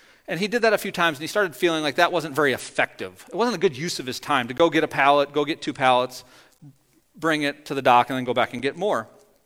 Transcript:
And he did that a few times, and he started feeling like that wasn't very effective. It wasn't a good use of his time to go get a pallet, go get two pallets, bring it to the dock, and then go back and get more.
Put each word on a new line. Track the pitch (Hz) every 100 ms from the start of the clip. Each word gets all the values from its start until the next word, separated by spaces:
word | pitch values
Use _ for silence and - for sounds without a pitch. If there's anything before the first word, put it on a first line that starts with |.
| _ _ -
And | 170
he | 202
did | 233
that | 220
a | 202
few | 202
times, | 185 170 139
and |
he | 156
started | 214 190 139
feeling | 175 160
like | 151 135
that | 170
wasn't | 170 156 135
very | 143
effective. | 117 - - 127 - 95 92 -
It |
wasn't | 175 240 185
a |
good | 185 123
use | 170 -
of | 131
his | 120
time | - 139 117
to |
go | 127 170
get | 156
a | 151
pallet, | 143 139 143 139
go | 143
get | 147 160
two | -
pallets, | 131 131 123 127 - - - _ _ 143 _ _ _ _ -
bring | 156 151
it | 143 139 -
to |
the | 139
dock, | 131 120 117
and | 131
then |
go | 123
back | 120 107
and | 120
get | 135 165
more. | 202 131 117 _ _ _